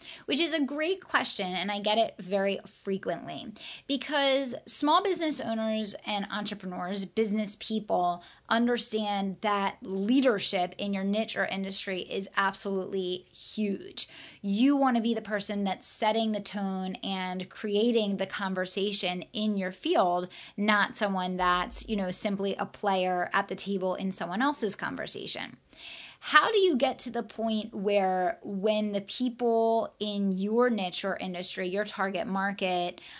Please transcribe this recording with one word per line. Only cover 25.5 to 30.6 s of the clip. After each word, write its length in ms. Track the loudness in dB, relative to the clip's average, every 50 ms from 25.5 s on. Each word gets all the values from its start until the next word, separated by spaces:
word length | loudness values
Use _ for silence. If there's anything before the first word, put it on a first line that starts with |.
| -12 -16 _ _ -20 -18 -16 -16 -16 -16 -16 -18 -18 -12
How 320 | 0 4 6 6 6 6
do 80 | 6 4
you 180 | 6 6 6
get 220 | 4 2 2 0 -2
to 120 | -4 -4
the 120 | -4 -4 -6
point 500 | -6 -6 -4 -2 -2 -2 -2 -4 -6 -6
where 640 | -2 0 2 4 4 4 2 2 2 2 0 -2 -4 -6
when 480 | -8 -4 0 2 2 2 2 0 0
the 100 | -2 -4
people 920 | -4 -6 -4 -2 -2 -2 -2 0 2 2 4 4 4 4 4 2 0 -2 -4 -6
in 320 | -4 -2 0 0 2 2
your 380 | 2 0 0 2 4 4